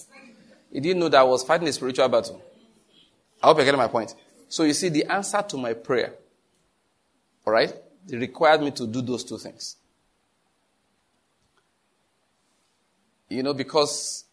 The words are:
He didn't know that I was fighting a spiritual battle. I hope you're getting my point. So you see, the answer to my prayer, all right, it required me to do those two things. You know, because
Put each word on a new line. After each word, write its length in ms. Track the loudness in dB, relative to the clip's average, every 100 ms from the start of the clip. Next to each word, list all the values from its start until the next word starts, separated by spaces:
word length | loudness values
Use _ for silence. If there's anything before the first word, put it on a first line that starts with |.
| -20 -20 -20 -20 -20 _ _
He 100 | -4
didn't 180 | -2 0
know 100 | 4
that 120 | 6
I 20 |
was 180 | 6 4
fighting 260 | 2 0 0
a 60 |
spiritual 360 | -4 -4 0 2
battle. 320 | 2 0 -8 -20 _ _ _ _ _ _ _ _ _
I 60 | 4
hope 100 | 6
you're 80 | 4
getting 140 | 4
my 80 | 2
point. 260 | -2 -6 -10 _ _ -10
So 140 | 0
you 100 | 0
see, 160 | 0 0
the 160 | -2 -2
answer 360 | -4 -2 -4
to 160 | -4 -6
my 160 | -6
prayer, 400 | -6 -2 -2 -2 -8 _ _ _ _ _ _ _ _ _ _ _ _ 0
all 60 |
right, 200 | 2 0 -4 -20 _ -12
it 80 | -8
required 440 | -8 0 4 4
me 100 | 0
to 140 | -6 -6
do 160 | -6
those 220 | -4 -6
two 140 | -8 -14
things. 400 | -14 -16 -18 -18 _ _ _ _ _ _ _ _ _ _ _ _ _ _ _ _ _ _ _ _ _ _ _ _ _ _ _ _ _ _ _ _ _ _ -10
You 120 | -6
know, 120 | -4
because 720 | -4 0 0 0 -2 -8 -12 -12